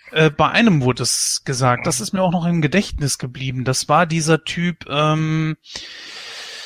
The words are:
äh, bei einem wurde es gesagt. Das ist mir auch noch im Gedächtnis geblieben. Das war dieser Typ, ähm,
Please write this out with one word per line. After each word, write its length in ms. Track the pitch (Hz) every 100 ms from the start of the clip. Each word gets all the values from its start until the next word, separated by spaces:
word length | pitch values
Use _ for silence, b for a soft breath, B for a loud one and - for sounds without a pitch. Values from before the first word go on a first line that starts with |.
| -
äh, 180 | 156 156 151
bei 140 | 151
einem 320 | 196 233 156
wurde 220 | 127 120
es 400 | 123 - - - -
gesagt. 420 | 123 131 123 175
Das 120 | -
ist 140 | 208
mir 80 | 190
auch 100 | 185
noch 140 | 175 170
im 160 | 170
Gedächtnis 560 | 147 190 - - 139 -
geblieben. 460 | 127 127 131 127 123
Das 240 | 131 -
war 160 | 151 175
dieser 380 | 165 151 160
Typ, 420 | - - 175 165 -
ähm, 680 | 143 156 156 156 160 156 156 B B B B B B B B B B